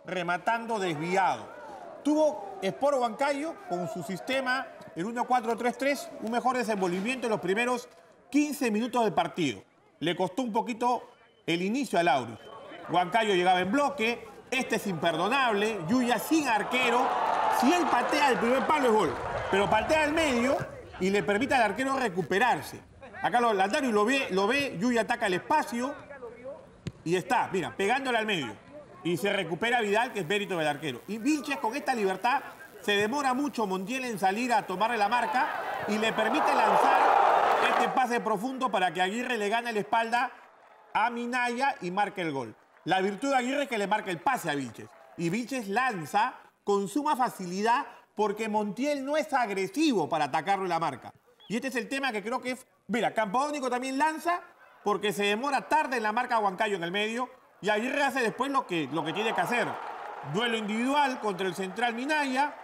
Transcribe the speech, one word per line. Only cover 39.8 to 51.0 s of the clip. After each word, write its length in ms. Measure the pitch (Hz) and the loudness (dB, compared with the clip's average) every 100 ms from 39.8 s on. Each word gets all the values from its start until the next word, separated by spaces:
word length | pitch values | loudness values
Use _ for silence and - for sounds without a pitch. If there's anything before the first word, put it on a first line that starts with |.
| 196 233 226 240 247 - - - - - - | 0 0 2 0 0 -4 -20 -20 -20 -20 -4
a 160 | 180 226 | 0 0
Minaya 640 | 240 240 247 247 240 277 - | 0 -2 0 0 0 0 -2
y 100 | 175 | -4
marque 300 | 185 208 - | 0 -2 0
el 100 | 170 | -4
gol. 240 | 139 117 104 _ - - | -4 -6 -12 _ -14 0
La 160 | 185 | 0
virtud 280 | 190 202 277 | 0 -2 0
de 60 | 269 | 0
Aguirre 280 | 247 285 | 0 -2
es 60 | 277 | -2
que 80 | 233 | -2
le 100 | 202 | 0
marca 220 | 214 196 | -2 -2
el 100 | 170 | -4
pase 300 | - 247 170 | -2 -2 -2
a 60 | 143 | -4
Vilches. 340 | 127 110 107 - - - | -4 -10 -18 -20 -20 -4
Y 120 | 170 | -2
Vilches 380 | 202 233 262 202 | -2 -4 -6 -2
lanza 680 | 202 254 202 147 208 240 - - _ | 0 0 -2 -2 0 0 -2 -20 _
con 240 | - 202 202 | 0 0 0
suma 280 | 294 285 302 | -2 0 0
facilidad 720 | 240 - 185 185 214 240 - - _ - | 0 -2 -8 -2 2 2 0 -12 _ -2
porque 340 | 208 202 220 | 0 0 -2
Montiel 560 | 214 214 202 285 285 262 | -2 -2 -2 -2 -2 -2
no 100 | 302 | -2
es 160 | 302 | 0
agresivo 760 | 254 233 196 190 277 320 220 143 | 0 0 -2 -4 0 2 2 0
para 160 | 160 147 | 0 0
atacarlo 400 | 160 156 196 190 | 0 0 0 0
en 40 | |
la 100 | 165 | 0
marca. 320 | 160 131 | 0 -4